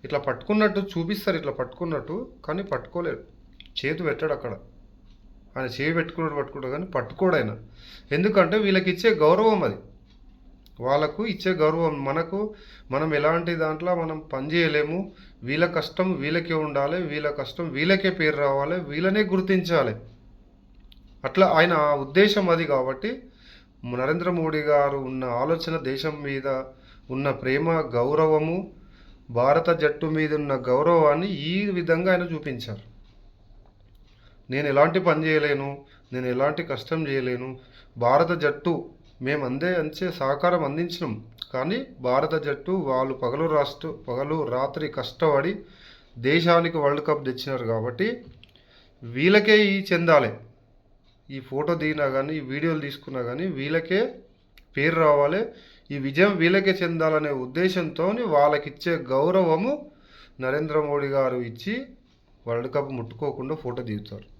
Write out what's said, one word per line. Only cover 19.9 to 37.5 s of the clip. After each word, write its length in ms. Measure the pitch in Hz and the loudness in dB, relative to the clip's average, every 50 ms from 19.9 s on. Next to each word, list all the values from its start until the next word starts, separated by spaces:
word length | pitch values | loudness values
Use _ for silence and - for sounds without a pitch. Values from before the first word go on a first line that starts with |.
| 107 - - - - - - - - - _ _ _ _ _ _ _ - - - - - - - - - - | -2 -6 -12 -20 -20 -20 -20 -20 -20 -20 _ _ _ _ _ _ _ -20 -20 -20 -20 -20 -20 -20 -20 -10 -8
అట్లా 240 | 139 - 190 190 | -2 4 4 6
ఆయన 260 | - 156 160 170 175 170 | 6 8 6 6 6 4
ఆ 220 | 156 151 147 147 | 2 4 2 2
ఉద్దేశం 540 | 139 135 135 143 185 202 208 202 208 190 175 | 0 -2 2 4 4 6 6 4 2 2 2
అది 160 | 170 165 165 | 2 2 2
కాబట్టి 580 | 143 143 131 127 131 135 - - 220 254 262 - - _ _ - - - - - _ _ _ - | 0 0 0 0 -2 -4 -4 -6 -8 -8 -8 -14 -20 _ _ -20 -20 -20 -20 -20 _ _ _ -10
నరేంద్ర 440 | 123 123 123 131 139 160 175 170 180 | -6 -4 -2 0 0 0 0 0 -2
మోడీ 300 | 175 170 160 156 156 156 | -2 0 -2 0 -2 0
గారు 380 | 147 147 147 143 143 143 139 | 2 4 4 4 4 2 0
ఉన్న 280 | 139 135 127 131 131 127 | -4 -6 -6 -6 -6 -4
ఆలోచన, 520 | 123 120 120 135 151 170 165 - 165 160 | -2 -2 -2 0 0 0 -2 -2 -4 -4
దేశం 440 | 160 131 131 139 135 - 156 147 147 | -4 -4 -4 -4 -2 -4 -6 -6 -6
మీద 260 | 143 143 139 135 131 139 131 131 135 - - - - - - - - - | -6 -6 -6 -4 -2 -2 -4 -4 -4 -10 -16 -20 -20 -20 -20 -20 -12 -8
ఉన్న 220 | 131 131 139 143 | -6 -2 -2 -2
ప్రేమ, 400 | 123 - 127 127 131 139 156 165 | -2 0 0 0 0 2 2 2
గౌరవము, 1000 | 165 160 151 - 120 120 120 135 147 156 160 156 156 151 156 160 170 190 - - - - - - - - - - - - - - | 0 0 0 0 0 0 0 2 2 2 4 4 4 2 2 0 -2 -4 -6 -8 -16 -20 -20 -20 -20 -20 -20 -20 -20 -20 -16 -4
భారత 400 | 120 117 123 135 147 165 165 175 | 0 2 4 4 4 4 4 2
జట్టు 360 | 170 156 147 147 147 - 165 | 2 4 2 0 0 0 -4
మీద 300 | 156 156 156 156 147 151 | -2 0 0 0 0 0
ఉన్న 180 | 151 147 143 135 | -2 0 -2 -2
గౌరవాన్ని 720 | 127 120 123 123 135 156 170 170 165 156 147 147 160 180 | -2 0 0 2 4 4 4 6 6 6 6 4 2 0
ఈ 380 | 208 185 139 143 160 180 196 208 | -4 -4 -4 -4 -2 -2 -2 -2
విధంగా 460 | 202 190 180 165 160 165 165 180 190 | -2 -2 -2 0 0 0 2 4 2
ఆయన 220 | 185 180 175 151 165 | 2 2 0 -4 -6
చూపించారు. 480 | 147 - 147 127 113 - - 104 110 - - - - - - - - - - _ _ - _ - - - - _ _ - _ - - - - _ _ _ - - - _ - | -6 -6 -8 -8 -8 -8 -10 -12 -12 -12 -20 -20 -20 -20 -20 -20 -20 -20 -20 _ _ -20 _ -20 -20 -20 -20 _ _ -20 _ -20 -20 -20 -20 _ _ _ -20 -20 -20 _ -4
"నేను 160 | 127 139 147 | -4 -2 0
ఎలాంటి 320 | 147 135 143 147 165 160 190 | 2 6 6 6 6 6 2
పని 260 | 185 175 156 156 160 | 2 4 2 2 2
చేయలేను, 600 | 160 156 151 147 147 143 135 139 139 139 139 - - - - - _ 123 | 2 2 4 4 2 0 0 -2 -6 -8 -10 -16 -20 -20 -20 -16 _ -8
నేను 140 | 127 127 | -4 -2
ఎలాంటి 360 | 127 123 127 135 147 151 175 165 | -2 0 2 2 0 0 -2 -6
కష్టం 440 | 160 139 123 - - 160 160 160 | -6 -6 -8 -4 -6 -4 -4 -2
చేయలేను, 520 | 139 139 135 123 127 123 120 123 131 | -2 -2 -2 -2 -2 -4 -4 -6 -10